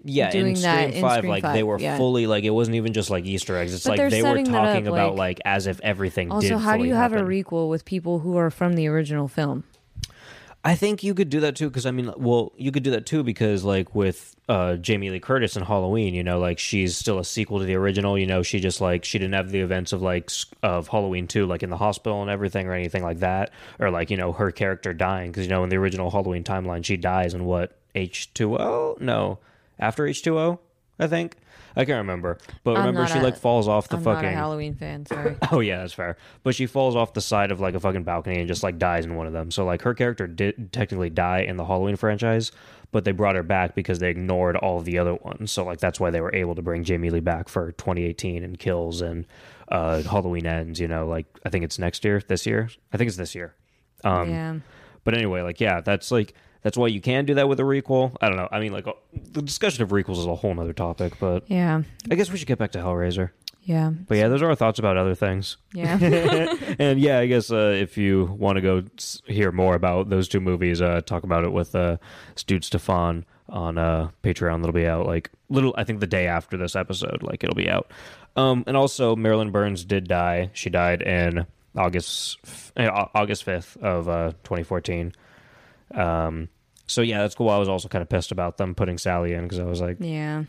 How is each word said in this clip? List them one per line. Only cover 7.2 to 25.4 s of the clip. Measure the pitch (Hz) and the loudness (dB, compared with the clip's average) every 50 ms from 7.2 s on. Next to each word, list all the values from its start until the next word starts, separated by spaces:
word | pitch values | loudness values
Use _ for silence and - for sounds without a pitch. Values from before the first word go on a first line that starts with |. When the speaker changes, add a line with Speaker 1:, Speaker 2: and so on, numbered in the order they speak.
| 196 | 0
Speaker 2:
a | 185 | 0
requel | 190 196 185 - 165 165 165 156 | 0 -2 -2 -2 -2 -2 0 0
with | 160 160 - | 0 -2 -4
people | - 190 185 170 175 175 170 | -4 -6 -4 -2 0 -2 0
who | 151 180 180 175 | 0 0 2 2
are | 170 160 | 2 2
from | - - 180 175 175 | 2 0 0 2 2
the | 165 156 151 | 2 2 2
original | 151 160 156 143 151 147 143 135 | 2 2 2 0 0 -2 -2 -2
film? | - - 151 143 135 - - - _ _ _ _ - - - - - - - - - - - - - - - | -2 -2 0 0 -2 -4 -6 -10 _ _ _ _ -14 -12 -12 -12 -12 -16 -20 -20 -20 -20 -20 -20 -12 -2 2
Speaker 1:
I | 160 175 | 2 4
think | 160 202 208 214 202 190 | 4 4 2 0 0 0
you | 202 196 | 0 2
could | 175 196 147 | 2 2 2
do | 135 151 | 2 2
that | 151 147 135 | 2 2 0
too, | - 160 147 | 0 -2 -2
'cause, | 127 131 120 | -2 -2 -2
I | 131 127 | -2 0
mean, | 127 123 113 80 127 | -2 -2 -4 -4 -2
well, | 131 120 120 117 110 - - - | 2 4 4 4 4 0 -4 -6
you | 127 139 135 | -4 -2 0
could | 143 127 | 0 2
do | 135 | 2
that | 123 107 - | 0 0 0
too | - 160 156 139 | 0 0 0 0
because, | 120 101 - 117 107 104 98 90 | 0 0 2 2 2 2 2 2
like, | 101 98 95 90 - - | 2 2 2 0 0 0
with, | 104 101 95 90 - - - - _ _ - | 2 2 2 0 -2 -8 -20 -20 _ _ 0
uh, | 113 95 90 90 90 | 0 2 2 2 0
Jamie | 87 85 - 110 101 98 95 | 0 0 0 0 0 0 -2
Lee | 92 90 | -6 -4
Curtis | - - 131 131 117 101 - | -2 0 0 2 2 0 0
in | 104 90 | -2 -2
Halloween, | 90 107 98 92 92 101 113 110 95 90 | 0 0 2 2 2 2 2 2 0 0
you | 90 90 | 0 0
know, | 90 90 90 | 0 0 2
like, | 90 87 85 - | 2 0 0 -2
she's | - - - 98 95 90 82 | -2 -2 0 0 0 0 0
still | - - 117 104 110 | -2 -2 -2 -2 -2
a | 104 | -2
sequel | - - 113 107 - 107 98 | -4 -4 -4 -2 -2 -2 -2
to | 95 | 0
the | 92 95 | 0 0
original. | 92 95 101 95 101 98 101 101 98 | 2 2 2 2 2 2 2 2 2
You | 95 | 2
know, | 92 92 92 90 | 2 2 0 0
she | - - 101 | 0 0 0
just, | 90 92 87 - | 0 0 0 0
like, | 98 90 87 87 - | 0 0 0 0 -2
she | - - 107 | -2 -4 -2
didn't | 95 95 98 | -2 -2 -2
have | 98 92 92 | -2 -2 -2
the | 98 95 | -2 -2
events | 95 90 92 92 90 - - | 0 0 -2 -2 -2 -2 -4
of, | 90 95 | -2 -2
like, | 92 90 87 - - | 0 -2 -2 -4 -6
s-, | - - - - - - - | -6 -8 -8 -10 -8 -4 -2
of | 101 90 87 82 - | -2 0 -2 -2 -2
Halloween | - 110 101 98 92 90 87 85 | -2 -2 0 0 -2 -4 -4 -2
Two, | - 113 98 | 0 0 0
like, | 90 87 85 - | 0 0 -4 -4
in | 92 | -6
the | 87 | -4
hospital | 85 101 104 98 - - 113 104 101 101 | -2 0 0 0 -2 -4 -4 -4 -4 -4
and | 101 | -4
everything | 101 98 101 95 - 98 92 | -4 -4 -4 -2 -2 -4 -4
or | 92 92 | -4 -4
anything | 90 87 85 - 95 90 | -4 -4 -4 -4 -4 -4
like | 85 85 82 | -4 -4 -2
that, | 92 90 92 95 101 - - - - - - - | -2 0 0 0 -2 -4 -6 -12 -20 -20 -8 -2
or, | 104 98 | -2 0
like, | 90 85 85 82 | 0 0 -2 -2
you | 104 | -2
know, | 92 90 90 82 | -2 -2 -2 -2
her | - 107 95 | -2 -2 -2
character | - - 104 95 95 87 - 95 87 | -2 -2 -2 -2 -2 -2 -4 -6 -4
dying, | 80 92 92 95 92 90 87 85 | -2 0 0 0 -2 -4 -6 -6
'cause, | 98 | -4